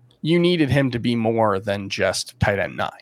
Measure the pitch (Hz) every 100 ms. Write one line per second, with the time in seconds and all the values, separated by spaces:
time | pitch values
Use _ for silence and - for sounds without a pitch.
0 | _ _ 147 170 175 175 139 139 135 117
1 | 117 117 113 117 107 95 107 101 98 -
2 | 95 - - - - 98 82 - 101 -